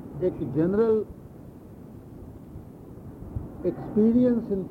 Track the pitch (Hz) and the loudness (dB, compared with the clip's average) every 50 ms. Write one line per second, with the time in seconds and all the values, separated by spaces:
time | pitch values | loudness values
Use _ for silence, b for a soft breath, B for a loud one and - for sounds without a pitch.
0 | - - - - 180 185 - - 165 131 139 151 165 180 196 208 233 226 220 214 | -14 -12 -6 -2 -2 -2 -2 -2 -4 -2 0 2 2 4 4 4 4 4 4 2
1 | 202 - - - - - - - - - - - - - - - - - - - | 2 -2 -8 -14 -18 -18 -18 -18 -18 -18 -18 -18 -18 -18 -18 -18 -18 -18 -18 -18
2 | - - - - - - - - - - - - - - - - - - - - | -18 -18 -16 -16 -16 -16 -16 -16 -16 -16 -16 -16 -16 -16 -18 -18 -18 -16 -16 -16
3 | - - - - - - - - - - - - - 180 - - - - - 208 | -16 -16 -14 -14 -14 -8 -8 -6 -6 -8 -10 -4 -2 -2 -2 -2 -6 0 4 6
4 | 214 226 233 247 247 247 240 226 - - 202 190 180 - | 6 8 8 8 6 6 6 4 2 0 -2 -2 -2 -4